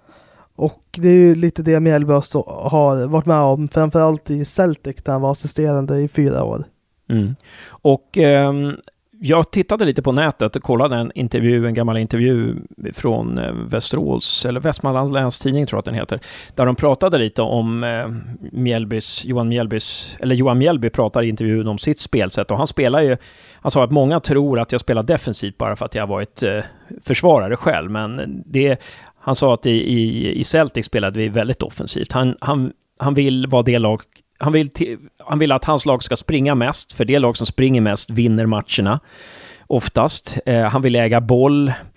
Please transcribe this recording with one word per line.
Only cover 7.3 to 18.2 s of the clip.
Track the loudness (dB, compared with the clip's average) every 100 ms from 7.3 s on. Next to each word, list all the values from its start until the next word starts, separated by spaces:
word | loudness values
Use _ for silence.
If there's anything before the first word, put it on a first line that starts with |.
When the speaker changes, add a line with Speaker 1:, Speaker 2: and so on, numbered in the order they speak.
| -4 -14 -20 -20
Speaker 2:
Och, | -2 2 2 _ 2
ehm, | 4 6 4 0 -4 -6 -16 _ _ -6
jag | 0 2 2
tittade | 0 0 0
lite | 0 0
på | 0
nätet | 0 0 0 -4 -2
och |
kollade | -2 0 2 0
en | -4
intervju, | -6 -4 0 2 2 0
en |
gammal | -2 -2 -2
intervju | -2 0 0 0 -2 -6 -10 -14 -14
från, | -6 -2 -2 -2 -4
eh, | -6
Västerås, | -8 -6 -6 -4 -4 -2 -2 -2 -4 -4
eller | -4
Västmanlands | -4 -4 -4 -2 -2
Läns | -2 -2 -2
Tidning | -2 0 -2
tror | -4
jag |
att |
den | -6
heter, | -6 -6 -8 -10 -20 -10
där | -4 -2
de | 0
pratade | 0 2 2 0
lite | 0 -2
om, | -2 -2 -2 -4
eh, | -6 -6 -8 -10